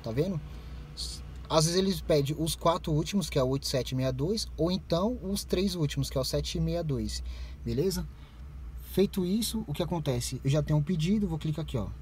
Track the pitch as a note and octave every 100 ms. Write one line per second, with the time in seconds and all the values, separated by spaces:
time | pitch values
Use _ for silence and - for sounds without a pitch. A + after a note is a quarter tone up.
0 | - A2+ F3 F3 - - - - - -
1 | - - - - - D3+ D#3+ F3 F#3+ E3+
2 | - D#3 C#3 D3 D#3+ - E3 - - D3+
3 | E3+ G3+ D#3+ D3+ B2+ C#3 - C3+ A#2+ C3
4 | C3 B2+ D3 A3 - - D#3+ F#3+ - E3
5 | G3+ B3 F3+ G3+ - - G3 F3+ D3 C#3+
6 | C3+ C#3 B2+ D3 D3+ - D#3+ E3 E3 C3
7 | G#2+ - - - - - - A#2 F3+ F3+
8 | D#3 - - - - - - - - -
9 | G3 - F3+ G#3 A3 A3 - C#3+ E3 E3+
10 | D3+ B2 - B2+ C#3 D3 C#3+ D3+ C#3+ F3+
11 | D#3 G#3+ G3+ D#3+ D#3 D#3 D#3 B2 F#2 -